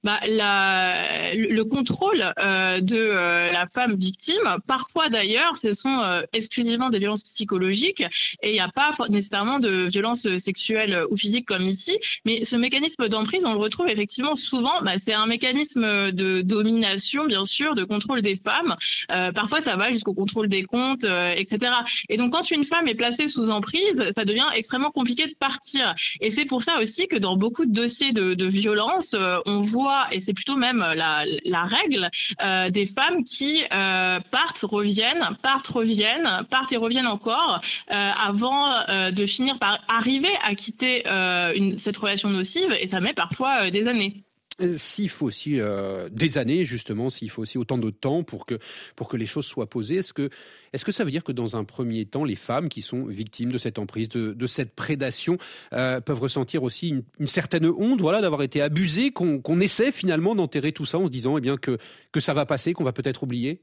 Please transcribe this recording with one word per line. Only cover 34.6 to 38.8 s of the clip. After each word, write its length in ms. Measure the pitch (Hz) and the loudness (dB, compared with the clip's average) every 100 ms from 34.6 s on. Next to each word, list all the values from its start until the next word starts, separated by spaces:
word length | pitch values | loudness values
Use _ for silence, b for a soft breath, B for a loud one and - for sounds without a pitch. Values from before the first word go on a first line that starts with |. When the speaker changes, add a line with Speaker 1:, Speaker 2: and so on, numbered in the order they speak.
| 202 | -2
Speaker 1:
reviennent, 640 | 208 208 202 233 330 190 202 | 0 2 2 2 2 -2 0
partent, 260 | 262 269 - | 0 0 0
reviennent, 760 | 247 226 214 214 277 311 185 - | 0 2 4 2 2 2 0 0
partent 220 | 262 262 | 0 0
et 40 | 240 | 0
reviennent 300 | 226 254 247 | 2 2 0
encore, 540 | 208 226 247 330 185 B B - | 0 0 2 2 0 B B -4
euh, 40 | |
avant, 800 | 202 202 - 208 208 247 277 285 247 | 0 0 2 2 2 2 2 2 2